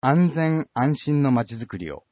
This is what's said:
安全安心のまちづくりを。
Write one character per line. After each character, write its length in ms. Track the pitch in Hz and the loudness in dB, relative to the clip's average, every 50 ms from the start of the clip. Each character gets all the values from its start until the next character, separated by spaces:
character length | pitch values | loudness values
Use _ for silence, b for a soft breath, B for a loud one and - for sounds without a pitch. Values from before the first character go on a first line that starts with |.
安 280 | - 131 143 170 180 175 | 2 2 4 4 4 2
全 400 | 147 160 160 160 160 160 156 _ _ | 2 0 0 0 0 -2 -4 _ _
安 200 | 120 127 143 151 | -2 0 0 0
心 280 | - - - 147 147 143 | -2 -2 -2 0 2 2
の 80 | 139 | 2
ま 140 | 127 120 117 | 2 0 0
ち 100 | 107 113 | -2 -6
づ 100 | 117 113 | -12 -10
く 140 | - - 95 | -10 -10 -10
り 100 | 87 80 | -10 -10
を。 140 | 71 71 _ _ | -10 -12 _ _